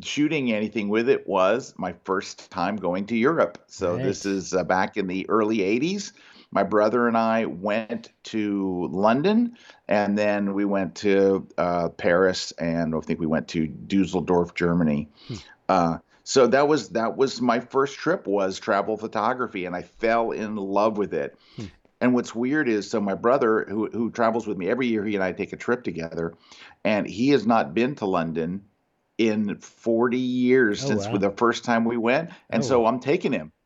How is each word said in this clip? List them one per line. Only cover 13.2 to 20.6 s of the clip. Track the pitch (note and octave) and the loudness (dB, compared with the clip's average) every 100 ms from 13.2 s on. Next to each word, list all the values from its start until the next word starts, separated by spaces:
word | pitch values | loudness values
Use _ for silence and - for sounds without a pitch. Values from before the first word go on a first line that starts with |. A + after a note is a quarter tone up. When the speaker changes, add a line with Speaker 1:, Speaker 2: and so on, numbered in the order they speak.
| D#2+ | 0
Speaker 1:
went | D#2 - | -2 -2
to | E2+ D#2 | -4 -4
Dusseldorf, | - - G2 F2 F2+ D#2+ F2 F2 - | -6 -2 0 2 0 2 2 2 0
Germany. | F2 F2 D#2+ D2 D2+ _ - | 0 2 2 0 -4 _ -14
Speaker 2:
Hmm. | G#2 - - - | -14 -14 -12 0
Speaker 1:
Uh, | F#2+ E2+ E2 _ _ | 2 2 -2 _ _
so | - C3 A#2+ | 0 4 6
that | C3 D3 | 4 4
was, | D3+ F#2+ | 2 0
that | A2+ A2+ - | -4 -2 0
was | C3+ A2+ | -2 0
my | B2 A#2 | 0 0
first | A#2+ C3 C#3 - | 0 -2 -2 -2
trip, | D#3 F#3 - | -2 -2 0
was | G2+ F#2+ F#2 | 0 -2 -4
travel | - G2+ G2 G#2+ | -2 0 0 -4
photography, | G#2+ A2 G#2+ B2+ A2+ G2 F2+ | -4 -2 -2 -2 -6 -6 -6
and | F2+ | -8
I | |
fell | F2 - A2+ A#2 A2+ | -10 -4 0 0 0
in | D#2+ G#2+ | -4 -6
love | G#2+ | -6